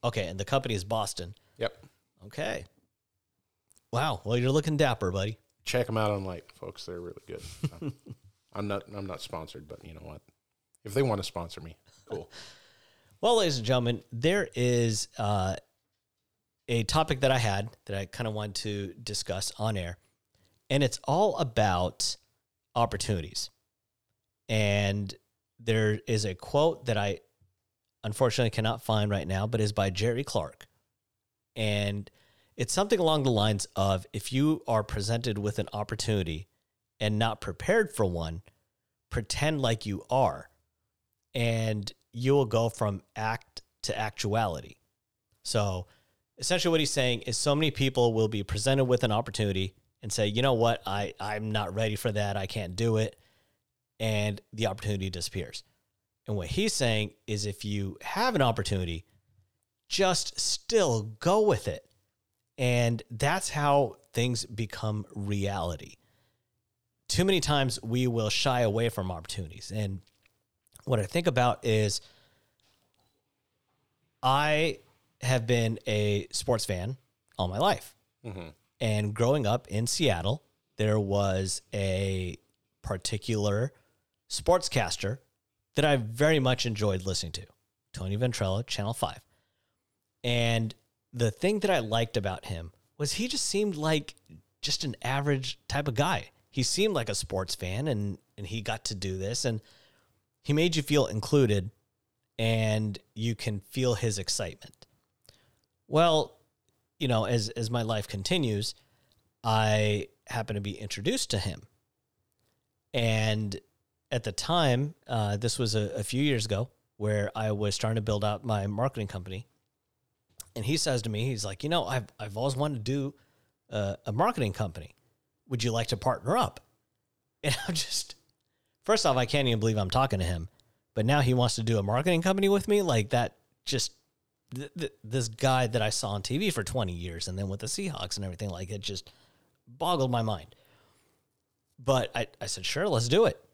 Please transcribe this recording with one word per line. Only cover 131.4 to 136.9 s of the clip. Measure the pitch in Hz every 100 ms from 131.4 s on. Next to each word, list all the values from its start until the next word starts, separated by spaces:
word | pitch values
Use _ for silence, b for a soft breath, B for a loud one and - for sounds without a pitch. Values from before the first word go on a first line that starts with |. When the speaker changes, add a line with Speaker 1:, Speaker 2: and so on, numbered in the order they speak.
| 123 -
Speaker 1:
to |
do | 113 113
a |
marketing | 98 117 165 170
company | 175 190 196
with | 202 196
me? | 208
Like, | 185 117 104
that | 123 120 _ _ _
just, | - 131 - _ _ _ _ _ _
th-, | 123 143 -
th-, | 156 _
this | 110 131 117
guy | 110 131 131 123
that | 117
I | 107
saw | - 101
on | 101
T | - 139
V | 208
for | 156
twenty | 95 131 98